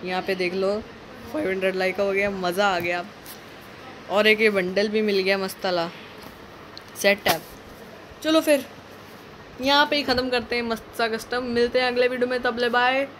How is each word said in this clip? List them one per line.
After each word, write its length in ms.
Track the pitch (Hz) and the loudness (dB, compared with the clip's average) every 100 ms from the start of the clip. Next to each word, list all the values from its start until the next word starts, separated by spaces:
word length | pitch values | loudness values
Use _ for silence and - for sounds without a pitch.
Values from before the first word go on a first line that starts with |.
यहाँ 180 | 180 185 | -2 -4
पे 140 | 185 190 | -2 -2
देख 180 | 180 | -2
लो 280 | 185 190 208 220 - - - - | 0 0 0 -6 -16 -18 -16 -8
फ़ाइव 160 | 311 302 | -4 -2
हंड्रेड 260 | 190 190 185 | 0 0 2
like 240 | 185 185 | 0 2
हो 120 | 202 | 0
गया, 180 | 196 202 | 2 0
मज़ा 460 | 196 180 175 202 180 | 0 -2 2 2 2
आ 40 | |
गया। 260 | 175 175 190 - - - - - - - - - - | 0 -2 -4 -14 -18 -18 -18 -20 -18 -18 -18 -16 -2
और 180 | 185 214 | 4 6
एक 140 | 214 | 6
ये 80 | 220 | 4
बंडल 400 | 196 180 185 214 | 4 0 0 2
भी 120 | 214 | 2
मिल 180 | 214 202 | 2 2
गया 180 | 190 196 | 2 0
मस्त 280 | 190 - 196 | 0 -4 -2
वाला, 240 | 180 170 - - - - - - - - - - - | 0 -2 -6 -16 -16 -18 -18 -18 -18 -18 -18 -18 2
सेट 260 | 202 202 - | 2 4 2
है। 140 | 165 - - - - - - - - | 0 -2 -18 -18 -18 -18 -18 -18 -6
चलो 180 | 311 320 | 4 4
फिर 240 | 311 285 254 - - - - - - - - - | 6 4 2 -16 -20 -20 -20 -20 -20 -20 -20 -4
यहाँ 260 | 262 285 294 | 2 4 4
पे 80 | 294 | 2
ही 80 | |
ख़त्म 260 | 277 247 254 | 2 0 2
करते 260 | 247 226 240 | -2 -2 -4
हैं 80 | |
मस्त 220 | 233 220 - - | -2 -4 -6 -4
सा 100 | 226 | -2
कस्टम। 360 | 220 - 247 | -2 -4 -4
मिलते 380 | 254 240 240 247 | -2 2 2 2
हैं 60 | 254 | 2
अगले 200 | 247 247 | 2 2
वीडियो 200 | 254 247 | 2 0
में, 140 | 254 | 0
तब 160 | 247 240 | -2 0
ले 120 | 240 | 2
बाय। 380 | 240 247 269 277 | 4 4 2 -2